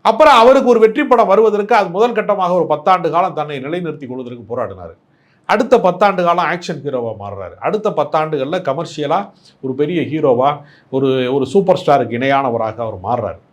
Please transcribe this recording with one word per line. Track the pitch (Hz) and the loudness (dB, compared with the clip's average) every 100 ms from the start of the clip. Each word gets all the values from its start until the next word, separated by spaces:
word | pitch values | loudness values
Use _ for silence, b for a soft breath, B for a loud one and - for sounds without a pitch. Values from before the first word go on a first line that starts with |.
அப்புறம் | 202 214 311 | 0 4 6
அவருக்கு | 254 233 269 240 | 8 8 6 4
ஒரு | 226 | 4
வெற்றி | 220 269 | 4 2
படம் | 277 240 202 | 2 4 4
வருவதற்கு | 202 220 202 202 | 4 4 0 2
அது | 233 180 | 2 2
முதல் | 175 240 | 0 0
கட்டமாக | 214 190 196 180 | 0 -2 -2 0
ஒரு | 180 147 | 0 0
பத்தாண்டு | 151 190 185 170 | -2 2 2 2
காலம் | 160 185 | 0 -2
தன்னை | 151 147 143 | -4 -8 -8
நிலைநிறுத்திக் | 131 170 170 143 135 | -6 -6 -8 -10 -12
கொள்வதற்கு | 127 120 120 101 120 | -12 -12 -14 -10 -8
போராடினாரு. | 107 92 87 82 _ _ _ _ | -6 -8 -18 -20 _ _ _ _
அடுத்த | - 202 233 240 | -4 -2 2 2
பத்தாண்டு | 180 180 208 185 | 2 2 0 2
காலம் | 175 175 | 0 0
ஆக்ஷன் | 160 175 175 156 | 0 -4 -6 -10
ஹீரோவா | 135 127 117 101 | -6 -6 -6 -8
மாறுறாரு. | 101 98 90 82 | -12 -12 -14 -6
அடுத்த | 127 208 208 | -4 -2 -4
பத்தாண்டுகள்ல | 165 143 160 156 151 131 180 | -2 -2 -2 -2 -4 -4 -4
கமர்ஷியலா | 180 143 165 - 143 170 202 b b b | -4 -6 -6 -8 -4 -4 -4 b b b
ஒரு | 131 | -10
பெரிய | 127 147 175 | -4 -2 -2
ஹீரோவா, | 120 151 147 120 135 147 b b b | -4 -2 0 2 2 -2 b b b
ஒரு, | 135 135 131 123 | -2 0 0 0
ஒரு | 135 135 | -2 0
சூப்பர் | 202 180 180 - | 0 2 0 2
ஸ்டாருக்கு | 143 107 120 | 2 2 -2
இணையானவராக | 135 139 135 113 110 107 | 0 0 0 -2 -4 -6
அவர் | 113 101 | -8 -8
மாறுறாரு. | 95 120 104 82 _ | -4 -4 -4 -8 _